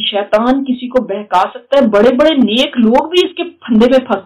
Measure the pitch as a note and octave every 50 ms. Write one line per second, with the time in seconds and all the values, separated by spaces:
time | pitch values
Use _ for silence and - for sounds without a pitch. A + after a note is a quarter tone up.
0 | - - G#3 G3 G#3 - G#3+ G#3+ A#3+ B3+ C4+ C#4 C4+ B3+ A#3+ - B3 A#3+ - B3+
1 | - G3 G3 G#3+ G#3 - F3+ F3+ - - - B3 - _ C4+ C#4 A#3+ G#3+ G3+ G3+
2 | A3 C4 B3 B3+ D4+ D#4+ D#4 C4+ A3 G3+ A3 B3+ D4 D4 - B3 A3 A3 B3 D4
3 | - D#4+ F4+ F4+ - - - F4 - - - _ - A3+ A3 G#3+ A#3+ B3 C4+ B3+
4 | B3+ - G#3 F#3+ -